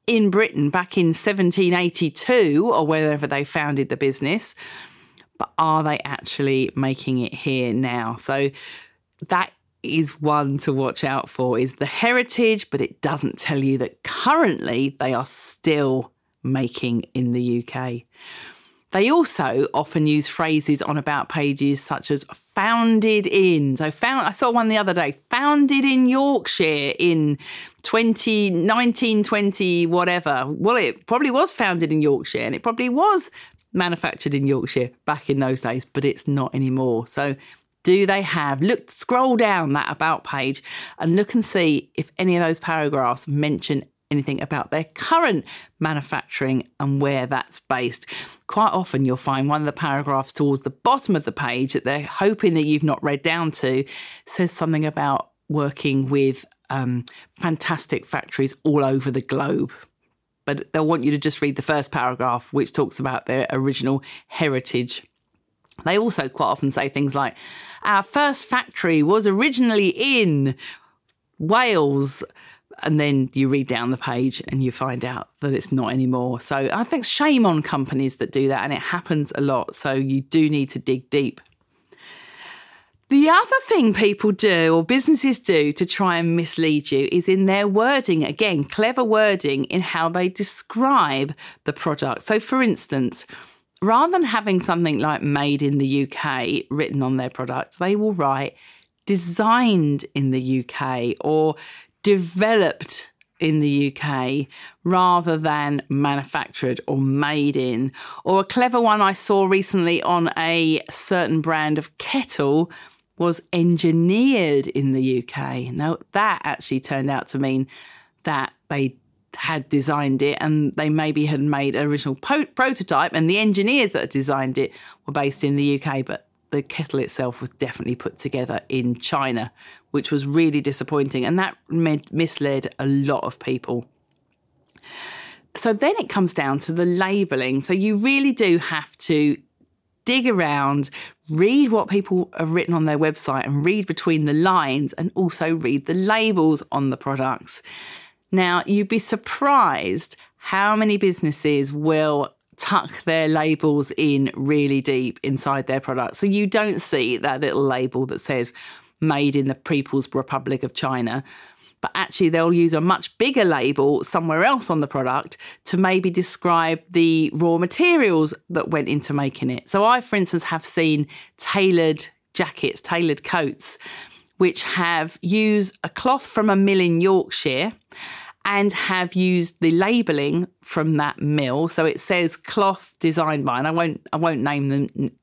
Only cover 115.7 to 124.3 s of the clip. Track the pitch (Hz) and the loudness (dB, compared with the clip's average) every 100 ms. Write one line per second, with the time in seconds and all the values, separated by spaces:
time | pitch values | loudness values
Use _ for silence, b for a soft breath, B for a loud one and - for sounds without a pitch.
115.7 | 127 156 165 - 196 214 175 - - - | -4 -4 -4 -4 0 0 -2 -4 -6 -4
116.7 | 131 - 139 139 135 - 135 135 131 135 | -4 -2 -4 -2 -4 -4 -4 -2 -2 -4
117.7 | B B B B B - 143 135 - - | B B B B B -6 -4 -6 -10 -8
118.7 | 143 135 - _ _ _ - - 156 131 | -4 -4 -6 _ _ _ -10 -6 -4 -2
119.7 | 147 135 147 143 131 143 - 156 151 147 | 0 0 0 0 2 0 0 0 2 0
120.7 | - 151 156 156 151 151 147 147 139 139 | 0 0 0 0 0 0 0 0 0 0
121.7 | 127 147 147 143 131 - 285 - - 262 | 0 0 -2 -2 -6 -2 -2 -2 0 0
122.7 | 262 180 139 160 160 160 196 214 196 202 | 0 0 0 2 2 2 4 2 2 2
123.7 | 277 208 - - 139 135 | 2 2 0 -2 -2 0